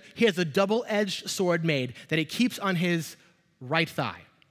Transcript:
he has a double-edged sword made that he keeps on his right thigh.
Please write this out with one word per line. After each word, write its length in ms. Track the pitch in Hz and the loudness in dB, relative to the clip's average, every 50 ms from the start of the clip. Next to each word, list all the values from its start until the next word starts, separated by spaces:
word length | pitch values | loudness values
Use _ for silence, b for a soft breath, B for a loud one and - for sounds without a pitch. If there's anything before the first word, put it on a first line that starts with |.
| B B B | B B B
he 120 | - 233 | 2 2
has 120 | 220 170 175 | 4 4 2
a 60 | 180 | -2
double-edged 840 | 156 131 196 196 196 214 233 240 - 214 208 214 190 - - - - | 0 2 2 2 2 2 0 0 0 0 0 0 0 -4 -6 -8 -6
sword 360 | - - 190 180 170 170 165 | -4 0 2 2 2 2 2
made 300 | 165 151 135 127 127 B B B - | 0 0 0 -2 -4 B B B -2
that 100 | 156 160 | 0 0
he 60 | 151 | 0
keeps 340 | - - - 240 254 - - | -2 0 0 0 0 0 0
on 180 | 202 196 185 | -2 0 0
his 400 | 160 180 175 175 165 151 - - b b b b b b _ _ _ | 2 2 0 0 0 -2 -6 -12 b b b b b b _ _ _
right 280 | 131 123 151 165 165 160 | -6 -2 0 0 0 0
thigh. 320 | - - 139 110 85 - - - _ _ _ _ | -2 -4 -4 -4 -6 -10 -14 -20 _ _ _ _